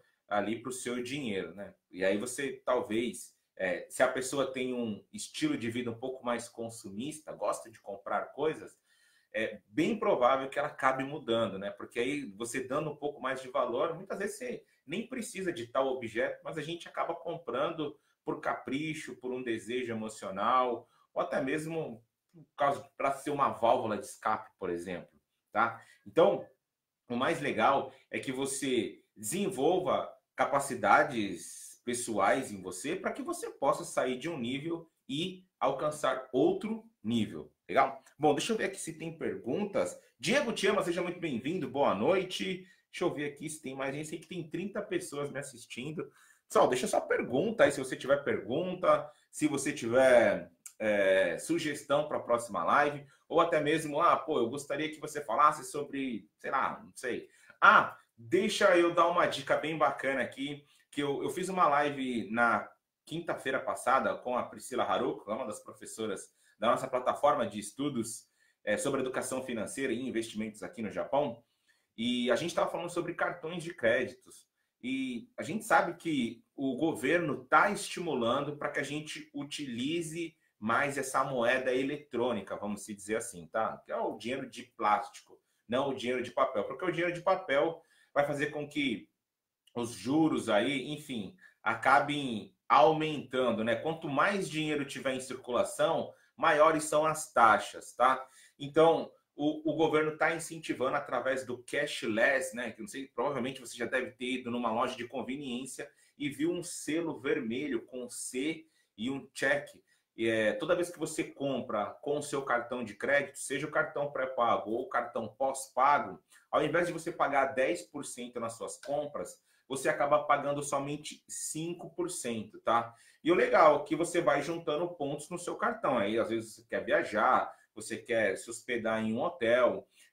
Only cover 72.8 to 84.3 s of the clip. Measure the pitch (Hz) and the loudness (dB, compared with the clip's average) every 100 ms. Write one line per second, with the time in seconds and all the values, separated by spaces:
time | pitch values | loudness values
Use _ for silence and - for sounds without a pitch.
72.8 | 170 170 156 170 175 170 160 175 160 - | -4 -4 -4 -2 -4 -4 -8 -8 -8 -2
73.8 | 113 123 123 - - - _ _ _ _ | 2 2 0 -8 -20 -20 _ _ _ _
74.8 | 123 135 131 120 - - 110 208 - 175 | -6 -4 -4 -8 -10 -10 -6 -6 4 4
75.8 | 175 - 165 147 113 - _ - 135 123 | 4 -2 -2 0 0 -4 _ -6 -4 0
76.8 | 160 - 131 175 160 117 - 156 196 202 | 0 0 2 2 2 -4 4 6 6 2
77.8 | - - 170 131 117 131 147 143 147 147 | -6 -6 -2 0 2 0 -2 -6 -4 -4
78.8 | 139 147 156 151 - 143 139 - 139 117 | -4 -6 -8 -12 -12 -10 -10 -8 -8 -4
79.8 | 135 170 160 160 165 - _ _ 107 117 | -2 -2 -4 -6 -8 -10 _ _ 0 0
80.8 | 143 139 131 135 139 131 117 131 127 127 | 0 -2 -2 -2 0 2 2 2 2 0
81.8 | 139 143 - 117 123 107 95 90 104 101 | 0 -4 -6 -2 0 -2 -6 -8 -6 -6
82.8 | - 104 - 110 113 87 85 113 110 71 | -8 -12 -4 -4 -4 -10 -6 -2 -2 -4
83.8 | - 233 202 113 110 | -8 -4 -4 -6 -6